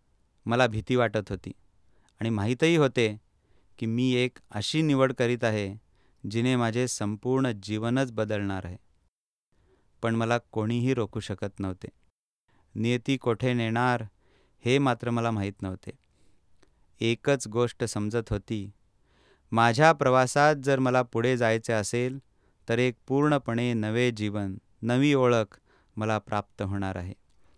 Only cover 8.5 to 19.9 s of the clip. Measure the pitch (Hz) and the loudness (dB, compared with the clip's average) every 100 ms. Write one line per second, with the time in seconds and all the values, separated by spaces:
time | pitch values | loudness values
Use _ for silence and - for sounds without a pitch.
8.5 | 95 90 90 _ _ _ _ _ _ _ | -6 -8 -14 _ _ _ _ _ _ _
9.5 | _ _ _ _ - 117 113 113 120 - | _ _ _ _ -6 -2 0 0 -2 -2
10.5 | 113 107 120 123 127 104 113 - 101 101 | -6 -2 0 0 0 -2 -6 -8 -8 -8
11.5 | - 98 92 - _ _ _ _ _ _ | -6 -8 -8 -14 _ _ _ _ _ _
12.5 | _ _ 107 113 123 127 135 123 113 127 | _ _ -4 0 0 0 -2 0 0 0
13.5 | 123 113 113 123 120 110 _ _ _ _ | 0 0 0 0 0 -4 _ _ _ _
14.5 | _ 120 135 139 117 120 117 117 110 101 | _ 0 2 2 0 -2 -2 0 -2 -4
15.5 | 98 95 92 - - _ _ _ _ _ | -6 -8 -10 -14 -18 _ _ _ _ _
16.5 | _ _ _ _ - 113 117 - 139 113 | _ _ _ _ -4 -2 0 0 -2 -2
17.5 | 113 120 - 117 107 104 117 107 107 - | -2 -2 -2 -6 -4 -2 -4 -4 -6 -4
18.5 | 110 98 - _ _ _ _ _ _ - | -8 -8 -16 _ _ _ _ _ _ -4
19.5 | 110 117 113 156 | 2 4 6 6